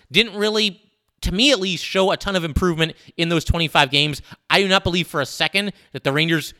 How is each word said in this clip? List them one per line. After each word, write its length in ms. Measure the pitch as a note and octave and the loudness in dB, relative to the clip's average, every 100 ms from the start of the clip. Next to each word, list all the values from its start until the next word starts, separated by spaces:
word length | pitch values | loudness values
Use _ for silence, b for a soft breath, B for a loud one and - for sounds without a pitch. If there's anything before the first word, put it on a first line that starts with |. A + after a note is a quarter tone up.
| b | b
didn't 240 | D#3+ A3+ G3+ | 0 0 0
really, 460 | G#3+ G#3+ G#3+ F3 _ _ _ _ | 0 0 0 -4 _ _ _ _
to 100 | F3+ | -4
me 200 | F3+ C#4 | 2 2
at 80 | A#3 | 2
least, 240 | F#3+ E3+ - | 0 -4 -4
show 260 | G3 F#3+ | 0 0
a 60 | E3 | 0
ton 180 | G3 F#3+ | -2 -4
of 80 | |
improvement 540 | E3 C3+ F#3 D#3+ D#3+ - b - | -2 -2 0 0 -2 -4 b -4
in 140 | E3 | -2
those 160 | E3 - | 0 0
twenty-five 460 | E3+ D#3+ E3 C#3 | -2 0 2 2
games. 300 | C#3+ D3+ C#3+ B B - | 2 0 -4 B B -2
I 120 | E3+ | 0
do 60 | G3 | 4
not 160 | F#3+ | 2
believe 240 | F#3+ F3+ E3 | 2 -2 -2
for 140 | D#3 | -4
a 40 | C3 | -4
second 460 | - D#3+ - G3+ b b | -2 -2 0 -4 b b
that 100 | C3+ | -4
the 80 | C#3+ | -2
Rangers 420 | C#3+ E3 E3 - - | 0 2 0 -2 -12